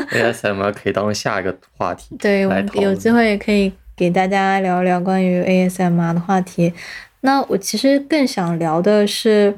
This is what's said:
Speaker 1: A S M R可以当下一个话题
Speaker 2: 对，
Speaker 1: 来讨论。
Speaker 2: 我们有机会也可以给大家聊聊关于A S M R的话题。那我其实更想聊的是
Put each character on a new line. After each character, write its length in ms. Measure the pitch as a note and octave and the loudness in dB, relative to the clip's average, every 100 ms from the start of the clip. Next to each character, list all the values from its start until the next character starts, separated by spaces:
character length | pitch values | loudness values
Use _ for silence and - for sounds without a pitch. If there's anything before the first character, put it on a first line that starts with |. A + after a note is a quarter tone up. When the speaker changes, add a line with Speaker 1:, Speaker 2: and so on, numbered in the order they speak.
| C#4+ | 0
Speaker 1:
A 100 | B2 A#2 | 0 -2
S 140 | A2+ G#2 | -2 -4
M 160 | G2 | -2
R 100 | G2+ | -2
可 160 | G#2 G2+ | -2 -4
以 60 | |
当 180 | G2 G#2 | -2 -2
下 300 | G#2 C3 G#2 | -2 -4 -4
一 20 | |
个 140 | F#2+ - _ - | -4 -8 _ -6
话 180 | F#2 F#2 | -6 -6
题 200 | - - | -12 -4
Speaker 2:
对， 260 | G#3+ G3 G3 | 0 0 0
Speaker 1:
来 160 | G3 | -2
讨 60 | G3+ | -2
论。 0 | |
Speaker 2:
我 60 | G3+ | -2
们 80 | |
有 100 | G3+ | -2
机 160 | F#3+ A3+ | 0 2
会 180 | A#3 A3+ | 2 2
也 80 | G3+ | 0
可 160 | - | 0
以 220 | G#3 F#3+ F#3 - - | 0 0 -4 -12 -2
给 120 | F3 | 0
大 160 | F3+ F#3+ | 0 0
家 320 | G3 G3 G3 | 0 0 0
聊 240 | F#3+ F3+ | 0 0
聊 180 | F3+ F3+ | 0 0
关 240 | F#3 F#3+ F#3 | 0 0 0
于 160 | F3+ | 0
A 260 | F3+ F#3 F#3 | 2 2 2
S 140 | F#3 | 0
M 180 | F3+ F3 | 0 2
R 140 | E3 | 0
的 60 | E3+ | -2
话 200 | E3+ F#3+ | 0 0
题。 320 | F#3 - E3+ E3+ - - - _ | 0 0 -2 -2 -12 -18 -20 _
那 200 | C4 C4+ C4 | 0 0 0
我 100 | G3 | -4
其 180 | - G#3 | -2 0
实 240 | C4+ C#4+ | 2 2
更 260 | C#4 D#4+ B3+ | 2 0 0
想 320 | - E3+ E3+ | -2 -2 -2
聊 200 | E3 D#3+ | 0 2
的 280 | F#3+ G#3 G3+ | 2 2 2
是 480 | - A3+ G#3+ G3+ | 0 2 4 4